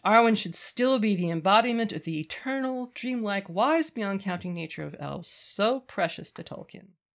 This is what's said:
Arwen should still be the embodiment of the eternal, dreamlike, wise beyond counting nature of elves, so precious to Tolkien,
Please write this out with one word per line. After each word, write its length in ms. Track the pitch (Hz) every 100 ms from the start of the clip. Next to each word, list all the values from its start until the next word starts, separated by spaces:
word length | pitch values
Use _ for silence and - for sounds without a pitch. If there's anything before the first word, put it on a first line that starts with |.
Arwen 320 | 190 220 233 214
should 180 | 170
still 440 | - - - 247 262
be 180 | 214 185
the 140 | 175
embodiment 640 | 165 175 208 247 233 226
of 100 | -
the 160 | - 156
eternal, 680 | 156 - 269 269 262 254 247
dreamlike, 540 | - 240 247 214 196 196
wise 400 | 170 262 330 311
beyond 320 | - 202 196
counting 320 | 196 175 180
nature 300 | 175 160 -
of 120 | 151 151
elves, 280 | 139 143 170
so 520 | - - - 214 262
precious 500 | - - 170 - -
to 100 | -
Tolkien, 460 | - - - - - _ _